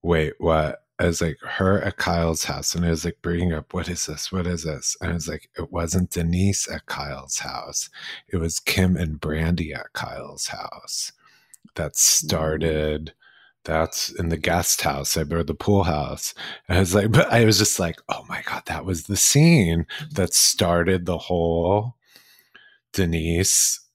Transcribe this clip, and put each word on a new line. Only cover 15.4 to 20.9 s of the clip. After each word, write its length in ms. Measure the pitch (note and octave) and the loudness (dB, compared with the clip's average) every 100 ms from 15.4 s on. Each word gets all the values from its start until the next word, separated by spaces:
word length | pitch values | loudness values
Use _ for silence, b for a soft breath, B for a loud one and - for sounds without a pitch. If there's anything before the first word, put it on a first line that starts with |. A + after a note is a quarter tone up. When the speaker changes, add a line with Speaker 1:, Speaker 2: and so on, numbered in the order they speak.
Speaker 1:
the 100 | D#2 D#2 | -2 -2
pool 280 | - G2+ | 2 4
house." 500 | F2 D2+ C2+ - - - B B - | 4 0 -2 -6 -10 -10 B B -2
And 100 | F2 | 2
I 40 | |
was 120 | F#2+ G2+ | 4 4
like, 160 | G#2 | 6
but 200 | A#2+ - | 4 6
I 140 | A#2 A2+ | 6 6
was 120 | G#2 | 6
just 200 | G#2+ - | 2 2
like, 200 | F2 E2+ - | -2 -4 -8
"Oh 140 | - - | -8 -8
my 120 | - | -10
God, 200 | - - - | -8 -10 -8
that 180 | D#2+ F2 | -8 -4
was 180 | E2+ | -6
the 140 | - G2 | -2 0
scene 680 | - C#3+ D#3+ E3+ F2 E2+ D#2+ B B | 4 6 8 8 6 2 0 B B
that 220 | - F2 | -2 0
started 720 | - - - F#2 E2+ F2 | 4 2 2 2 4 4